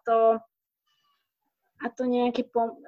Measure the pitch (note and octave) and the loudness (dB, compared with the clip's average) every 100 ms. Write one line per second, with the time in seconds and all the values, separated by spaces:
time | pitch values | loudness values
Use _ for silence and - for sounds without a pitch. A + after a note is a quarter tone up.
0 | - A3+ A3+ A3+ - _ _ _ _ _ | -2 2 4 2 -4 _ _ _ _ _
1 | _ _ _ _ _ _ _ _ A#3+ - | _ _ _ _ _ _ _ _ -10 -6
2 | B3+ B3 B3 A#3+ C4 A#3 A3+ - | -2 0 0 -2 -4 -4 -4 -6